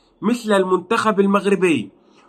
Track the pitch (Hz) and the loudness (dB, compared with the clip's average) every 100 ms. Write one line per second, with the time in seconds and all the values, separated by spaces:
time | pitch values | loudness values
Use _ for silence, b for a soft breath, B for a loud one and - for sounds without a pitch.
0 | b _ 190 240 214 196 185 185 175 - | b _ -4 -2 0 0 2 -2 0 -2
1 | 220 190 196 196 190 196 180 135 98 - | 0 2 2 0 0 0 2 0 -4 -16
2 | b b | b b